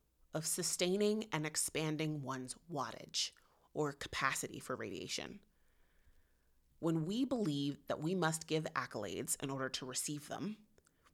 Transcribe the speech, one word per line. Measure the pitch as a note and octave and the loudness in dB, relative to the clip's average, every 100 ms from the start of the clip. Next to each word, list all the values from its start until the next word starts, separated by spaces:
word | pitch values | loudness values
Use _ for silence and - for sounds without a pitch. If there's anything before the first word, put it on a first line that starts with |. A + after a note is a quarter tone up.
| _ _ - | _ _ -6
of | D#3+ | -2
sustaining | D#3+ - E3+ - F3+ F#3+ G#3 G#3+ G#3 | 0 0 0 2 4 6 4 4 0
and | D#3 D#3 | 0 0
expanding | D#3 - - D#3 D3+ D#3 D3+ | 0 0 0 0 2 0 0
one's | B2+ C3 B2+ - - | -2 -4 -6 -10 -6
wattage, | D3+ A#2 - - - - - _ _ _ | -2 -2 -4 -4 -2 -2 -4 _ _ _
or | - D3 | -2 -2
capacity | C#3 - - C3+ C3+ - - | -2 -6 0 2 2 -4 -8
for | - C3+ | -6 -6
radiation. | A2 F#2 - - C#2 G3+ - _ _ _ _ _ - - _ _ _ _ _ _ | -4 -6 -4 -4 -6 -10 -18 _ _ _ _ _ -20 -20 _ _ _ _ _ _
When | E3 E3 D#3 | 2 4 2
we | A3 | 0
believe | C4 B3+ F3+ C#3+ C#3+ C#3 - | 2 2 2 2 0 -2 -4
that | - | -2
we | D#3 | 2
must | F#3+ D#3+ D#3+ - | 2 2 2 0
give | D#3 D#3 | 0 0
accolades | - B2 A#2+ G2+ F2+ B2 - | -2 -2 -2 -2 -2 -2 -2
in | C#3 | 0
order | C3+ C3 | -2 -2
to | - C3 | -2 -4
receive | B2+ - D3 D3 | -2 -2 -4 -6
them, | A2+ E3+ G#3+ - - _ _ _ | -4 -4 -6 -14 -20 _ _ _